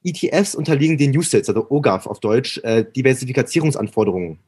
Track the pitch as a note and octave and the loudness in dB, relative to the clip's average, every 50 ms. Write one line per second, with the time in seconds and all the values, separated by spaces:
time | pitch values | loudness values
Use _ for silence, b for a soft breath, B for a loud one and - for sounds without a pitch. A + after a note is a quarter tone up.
0 | - F3+ D#3+ - - - - F3 G3+ G3 - - D3+ D#3+ D#3 C#3 D3 D#3+ E3 C3+ | -8 -8 -4 -4 -2 0 0 0 0 0 -4 -4 -2 0 0 2 2 2 2 2
1 | C#3+ C#3+ C3 D#3 E3+ - - G#2+ - - G2+ D3+ - - C#3+ D3 C#3+ A2 F#2+ F#2 | 2 2 2 2 0 2 0 0 2 0 0 -2 -2 0 0 2 2 2 2 0
2 | - A2 G2+ - - G#2 G#2+ A#2 - - - - - A2+ A2+ A2+ A2 - - C3+ | -2 -8 -8 -4 -2 0 2 2 0 -2 -6 -6 -4 0 0 0 0 0 -2 0
3 | B2 C3 C3 C3 C3+ B2+ B2+ C3+ A#2+ - - E3 D#3 D#3 C3+ - G#2+ G#2+ - A2+ | 2 2 2 0 -2 -4 -2 -2 -2 0 0 0 0 0 0 -2 -4 -2 0 0
4 | G#2+ G2+ F2+ F#2 F2+ E2 D#2+ - _ | 0 0 0 -2 -4 -6 -10 -14 _